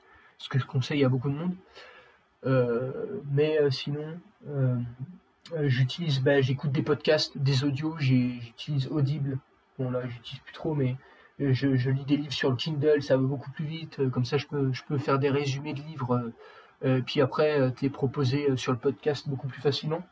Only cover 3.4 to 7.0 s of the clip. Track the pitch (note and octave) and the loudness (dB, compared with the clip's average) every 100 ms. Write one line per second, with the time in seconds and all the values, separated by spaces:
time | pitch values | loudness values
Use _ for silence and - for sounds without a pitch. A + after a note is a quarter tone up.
3.4 | D#3 D#3 C#3+ C3+ D3 D3 D#3 F3 - _ | 4 4 2 2 -4 -4 -6 -10 -16 _
4.4 | D3 C#3+ C3 B2 A#2+ B2+ D#3 - _ _ | -6 0 0 0 -4 -8 -14 -14 _ _
5.4 | - E3 C#3+ B2+ B2+ - D#3+ C3+ C#3 C#3 | -8 0 2 4 2 0 -2 2 4 4
6.4 | C3 C3+ D3 D3+ D#3+ C#3+ | 4 0 0 0 0 0